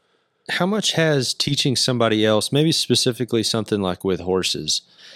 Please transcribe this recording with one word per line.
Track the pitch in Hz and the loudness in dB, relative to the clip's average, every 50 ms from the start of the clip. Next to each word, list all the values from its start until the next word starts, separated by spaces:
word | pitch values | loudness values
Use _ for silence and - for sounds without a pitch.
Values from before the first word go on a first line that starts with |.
| _ _ _ _ _ _ _ _ _ - | _ _ _ _ _ _ _ _ _ -6
how | - - 175 | -4 -2 0
much | 190 208 214 185 - - | 0 -2 -2 -2 -2 0
has | - 165 160 151 139 127 - - | 0 0 2 2 0 0 -2 -4
teaching | - - - 143 - - 147 123 | -4 -2 -2 -2 0 0 0 0
somebody | - - - 127 120 117 113 107 110 107 | 0 0 0 0 2 2 2 2 2 4
else, | 107 107 107 104 - - | 4 4 2 2 0 0
maybe | 139 156 165 | 2 2 2
specifically | 156 - - - 127 - - 131 120 - 127 - - 113 107 | 2 0 0 0 0 2 2 0 0 -2 -4 -2 0 0 0
something | - - 113 104 - 110 104 | 0 0 -2 0 0 -2 0
like | 98 92 90 - - | 0 -2 -2 -2 -2
with | 98 92 82 | -2 -2 -2
horses, | 85 90 92 92 87 - - 76 78 78 - - - _ _ - - - - | 0 0 0 0 0 0 -4 -4 -2 -2 -2 -4 -4 _ _ -20 -20 -20 -20